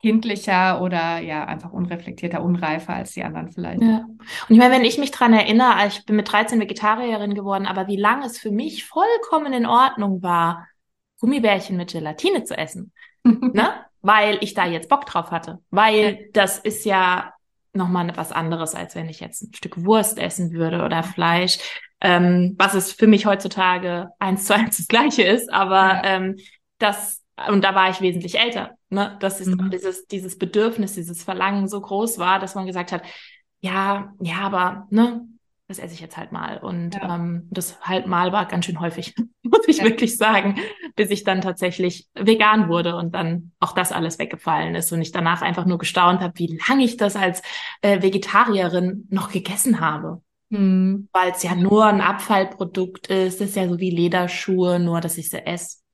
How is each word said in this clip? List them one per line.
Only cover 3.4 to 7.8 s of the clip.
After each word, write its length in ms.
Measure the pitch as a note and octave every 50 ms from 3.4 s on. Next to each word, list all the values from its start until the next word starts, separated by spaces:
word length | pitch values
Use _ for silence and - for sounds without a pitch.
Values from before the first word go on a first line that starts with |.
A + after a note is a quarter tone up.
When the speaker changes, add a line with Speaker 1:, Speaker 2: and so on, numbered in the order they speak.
| D#3+ F3
Speaker 1:
vielleicht. 300 | - - F3 - - F#3
Speaker 2:
Ja. 240 | A3+ A3+ A3 A3 A3+ -
Und 120 | - - - - - - - -
ich 80 | A3+ A3+
meine, 180 | B3 B3 B3+
wenn 100 | B3+ A#3+
ich 140 | A#3 A#3 -
mich 100 | C#4+ C#4
dran 240 | - - B3+ A#3 A3+
erinnere, 540 | A3 G3+ - G#3+ A3+ B3+ B3+ A3 - G#3 G3+
ich 180 | G3 - -
bin 100 | - G#3
mit 160 | G#3 G3+ -
dreizehn 280 | - G#3 A3+ A3+ A#3+ A3+
Vegetarierin 720 | G#3 G3 G3+ G3 - G#3+ G#3+ A3+ B3 A#3+ A3 G#3+ G3+ G3+ G3+
geworden, 320 | G#3 G3 G3+ G3 G3 G3
aber 220 | F#3+ F#3+ F#3+